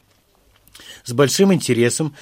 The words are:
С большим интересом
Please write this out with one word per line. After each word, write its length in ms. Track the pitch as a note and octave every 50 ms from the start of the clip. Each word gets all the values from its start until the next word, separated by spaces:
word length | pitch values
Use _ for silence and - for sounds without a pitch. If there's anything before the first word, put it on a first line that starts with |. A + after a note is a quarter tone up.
| _ _ _ _ _ _ _ _ _ _ _ _ _ _ _ - - - - - -
С 80 | -
большим 420 | A#2+ A#2 C#3+ B2+ - - G3 G3 F#3
интересом 600 | D3 - - B2 A2+ A#2+ A#2+ - - D#3+ D3+ - -